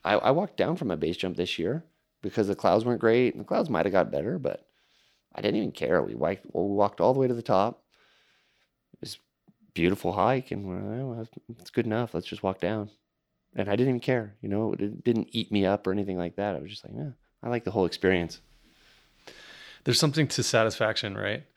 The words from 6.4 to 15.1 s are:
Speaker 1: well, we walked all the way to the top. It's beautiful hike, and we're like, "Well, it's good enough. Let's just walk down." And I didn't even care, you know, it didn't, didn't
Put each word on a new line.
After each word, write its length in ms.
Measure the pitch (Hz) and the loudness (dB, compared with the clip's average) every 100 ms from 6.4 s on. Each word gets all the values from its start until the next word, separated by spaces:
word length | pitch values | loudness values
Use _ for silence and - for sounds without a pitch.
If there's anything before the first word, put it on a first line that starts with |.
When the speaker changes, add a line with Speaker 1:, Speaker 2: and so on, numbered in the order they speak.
| - | -6
Speaker 1:
well, 160 | - 98 | -2 0
we 80 | 101 | 2
walked 240 | 101 - | 2 4
all 140 | 95 | 2
the 60 | 135 | 4
way 80 | 131 | 2
to 60 | 120 | 0
the 80 | |
top. 400 | 117 95 104 - _ _ _ _ _ _ _ _ _ _ _ _ | 2 2 2 -2 _ _ _ _ _ _ _ _ _ _ _ _
It's 180 | - - _ _ _ _ _ - | -16 -16 _ _ _ _ _ 0
beautiful 360 | 85 101 - | 2 2 -2
hike, 360 | 101 107 131 127 | 2 2 2 -2
and 140 | 98 98 | -8 -6
we're 160 | 90 | -8
like, 480 | 101 113 135 117 113 - - | -6 -6 -8 -8 -12 -16 -18
"Well, 100 | 117 | -20
it's 100 | - | -6
good 160 | - 113 | -4 0
enough. 280 | 110 117 82 | -2 -2 -6
Let's 100 | - | -8
just 140 | 82 | -4
walk 160 | 98 95 | -4 -2
down." 300 | 87 110 104 _ _ _ _ _ _ - | -2 -2 -6 _ _ _ _ _ _ -6
And 140 | 98 | 0
I 60 | 104 | 2
didn't 140 | 135 | 2
even 120 | 123 | 2
care, 340 | 127 127 104 104 | 0 0 -2 -10
you 80 | 104 | -4
know, 240 | 101 110 | -2 -2
it 60 | - | -2
didn't, 240 | 104 113 | -4 -2
didn't 260 | - | 0